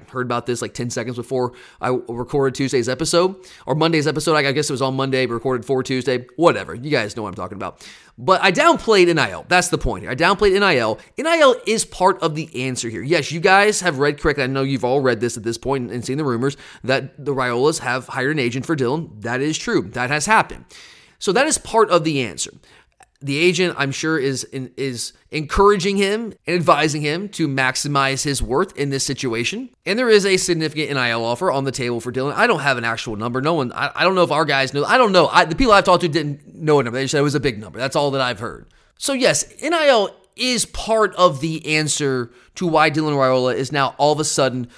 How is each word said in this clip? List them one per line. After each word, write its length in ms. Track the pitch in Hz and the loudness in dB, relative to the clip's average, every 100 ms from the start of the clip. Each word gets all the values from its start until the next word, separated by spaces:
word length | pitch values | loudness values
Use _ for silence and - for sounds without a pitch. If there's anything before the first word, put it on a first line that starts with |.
| - | -10
heard 180 | 127 123 | -8 -4
about 200 | 120 120 | -4 -4
this, 160 | 120 | -4
like, 120 | 110 | -6
ten 160 | - 123 | -8 -6
seconds 260 | 120 117 120 | -6 -6 -8
before 360 | 117 131 123 - - - | -4 -2 -4 -6 -20 -6
I 180 | 117 127 - | -2 -2 -4
recorded 460 | 120 120 143 135 | -8 -4 0 0
Tuesday's 340 | 127 135 135 117 | 0 0 0 0
episode, 480 | 131 160 170 185 190 - - - | -2 0 2 2 -2 -18 -12 -4
or 80 | |
Monday's 320 | 151 165 160 147 | 0 2 2 2
episode. 300 | 143 160 151 | 0 2 2
I 160 | 139 | 2
guess 180 | 135 147 | 0 -2
it 20 | |
was 100 | 131 | -2
on 120 | 135 | -2
Monday, 320 | 131 135 131 123 | -2 0 0 0
but 80 | |
recorded 300 | 117 135 123 | -2 -2 -2
for 180 | 107 131 | -2 -2
Tuesday. 440 | 131 127 127 123 123 - | 0 -2 0 -2 -4 2
Whatever. 380 | 165 107 92 | 4 4 -2
You 160 | 113 147 | -10 -2
guys 260 | 135 104 117 | -2 -2 -6
know 80 | |
what 60 | 104 | -8
I'm 40 | |
talking 220 | 92 90 98 | -8 -10 -8
about. 300 | 95 - - - - - | -10 -12 -20 -20 -20 -6
But 260 | 127 185 | 0 2
I 100 | 190 | 2
downplayed 560 | 180 330 277 226 202 175 | 4 4 2 4 4 6
N 100 | 160 | 4
I 120 | 113 | 0
L. 140 | 85 - | -4 0
That's 200 | 180 - | 2 2
the 100 | 147 | -2
point 240 | 127 95 | -2 -6
here. 80 | 87 | -6
I 40 | |
downplayed 400 | 127 170 202 208 | 0 0 4 4
N 80 | 190 | 4
I 140 | 196 135 | 4 2
L. 220 | 110 107 - - | 0 -2 -8 -4
N 80 | 311 | 0
I 120 | 330 | 4
L 180 | 277 - 202 | 4 4 0
is 180 | 226 | -2
part 360 | - - 185 185 | -4 0 2 2
of 120 | 160 156 | -2 -4
the 280 | - 123 | -8 -6
answer 240 | 131 123 117 | -6 -6 -6
here. 140 | 107 | -6
Yes, 300 | 127 165 131 | -2 0 0
you 80 | 165 | 0
guys 400 | 190 190 208 208 | 4 6 4 2
have 180 | 180 131 | -2 0
read 220 | 143 147 | 0 0
correctly. 240 | 160 143 | 0 0
I 40 | 127 | -2
know 140 | 135 | -2
you've 220 | 135 131 | -2 0
all 160 | 123 139 | 0 2
read 200 | 131 113 | 2 0
this 160 | 117 113 | -2 -4
at 60 | |
this 160 | 110 113 | -6 -4
point 320 | 131 139 117 | -4 -4 -4
and 140 | 120 | -6
seen 140 | 117 139 | -4 -4
the 60 | |
rumors 320 | 143 117 135 143 - - | -2 0 -2 -4 -12 -8
that 400 | 117 139 139 - | -2 -2 -4 -8
the 100 | 135 | -4
Raiolas 460 | 131 123 120 147 160 | -2 -2 2 0 0
have 260 | 127 127 117 | -2 -4 -6
hired 240 | 135 135 | -4 -2
an 60 | 156 | 0
agent 280 | 120 127 135 | -2 -2 -4
for 100 | 151 | -2
Dylan. 440 | 123 156 156 107 | 0 -2 -6 -10
That 180 | 113 127 | -6 -4
is 180 | 147 156 | -4 -4
true. 240 | 240 180 95 | -2 -2 -2
That 180 | 120 127 | -6 -4
has 160 | 151 175 | -2 2
happened. 380 | 220 - - - - - - _ _ | 2 2 -8 -20 -20 -20 -20 _ _
So 140 | - | 0
that 140 | 196 302 | 2 2
is 120 | - | -2
part 320 | - 226 208 | 0 2 4
of 140 | 170 | 4
the 180 | 160 139 | 2 -2
answer. 280 | 113 76 - - _ _ _ _ _ _ | -4 -6 -10 -12 _ _ _ _ _ _
The 160 | 139 139 | -6 2
agent, 360 | 180 170 180 - | 2 2 0 0
I'm 140 | 139 | -4
sure, 260 | 135 160 160 | -2 -2 0
is 260 | 135 127 | -2 -4
in, 260 | - 135 127 - | -8 -10 -10 -8
is 380 | 135 117 - - _ | -6 -6 -10 -14 _
encouraging 640 | 151 143 - 202 208 196 196 | -8 -2 4 6 6 2 0
him 380 | 196 220 226 - - | 0 -2 -6 -10 -4
and 100 | 180 | 0
advising 440 | 170 147 156 151 | 4 4 2 -2
him 300 | 147 170 202 | -4 -4 -6
to 180 | - 151 | -4 -2
maximize 720 | 135 131 - 143 143 135 135 | 0 0 -2 0 2 2 0
his 200 | 147 135 | -2 -2
worth 340 | 107 135 190 - | 0 0 -2 -4
in 140 | 143 | -4
this 160 | 135 - | -4 -4
situation. 640 | 127 131 113 123 208 262 _ 170 | -4 -4 -2 -4 -6 -10 _ -4
And 120 | 214 | 0
there 120 | 240 | 4
is 160 | 208 196 | 4 4
a 100 | 185 | 2
significant 540 | 180 165 156 143 147 | 0 -2 -2 -4 -4
N 80 | 139 | -2
I 100 | 120 | 0
L 160 | 117 | 0
offer 260 | 113 120 180 | -2 -2 -2
on 140 | 135 | -2
the 80 | 135 | -2
table 280 | 123 120 120 | -4 -4 -4
for 120 | 127 | -4
Dylan. 220 | 127 139 | -4 -4
I 120 | 180 240 | 0 2
don't 140 | 165 | 2
have 160 | 143 123 | 0 0
an 80 | |
actual 320 | 117 113 123 104 | -2 -4 -6 -6
number. 240 | 120 127 | -4 -2
No 140 | 147 | -2
one, 180 | 165 123 | 0 -2
I, 180 | - 143 | -4 -6
I 100 | - | 0
don't 100 | 175 | 0
know 100 | 190 | 2
if 60 | 160 | 2
our 140 | 151 | 2
guys 300 | 151 135 135 | 0 0 0
know. 100 | 139 | -2
I 140 | 147 247 | 2 2
don't 140 | 220 | 4
know. 160 | 185 131 | 4 4
I, 180 | 151 160 | 4 4
the 100 | 160 | 2
people 160 | 254 | 4
I've 120 | 202 | 6
talked 180 | 180 175 | 6 4
to 60 | 175 | 2
didn't 460 | 160 147 143 - | -2 -4 -8 -14
know 260 | - 151 143 | -6 2 2
a 20 | |
number. 160 | 120 123 | 2 -2
They 60 | |
just 80 | 135 | -2
said 80 | 151 | 0
it 20 | |
was 120 | 147 | 0
a 60 | 143 | 0
big 180 | 135 104 | -2 -4
number. 200 | 104 107 | -10 -8
That's 180 | 131 156 | -4 0
all 140 | 143 | 0
that 100 | 135 | 0
I've 200 | 123 101 | -2 -4
heard. 260 | 110 58 - _ _ _ | -10 -12 -20 _ _ _
So 160 | - | -6
yes, 360 | 262 220 143 - - | 2 2 2 -4 -8
N 120 | 277 | -4
I 140 | 339 294 | 2 4
L 280 | 233 190 - _ - | 4 2 -6 _ -6
is 300 | 254 233 - | -2 -2 -4
part 480 | - - 220 208 | -6 -2 0 0
of 260 | - 180 135 | 4 2 2
the 360 | 160 160 151 156 | -4 -4 -2 -2
answer 540 | 151 - 143 127 117 _ _ - | 0 -2 -2 -2 -6 _ _ -8
to 100 | 180 | 0
why 240 | 156 156 | 2 4
Dylan 240 | 147 156 | 2 0
Raiola 400 | 143 131 131 127 | 2 2 2 0
is 180 | 113 135 | -2 -2
now 220 | 147 131 - | -2 -2 0
all 160 | 147 | 2
of 80 | 151 | 2
a 40 | |
sudden, 440 | 147 - 131 127 120 | 0 0 0 -2 -8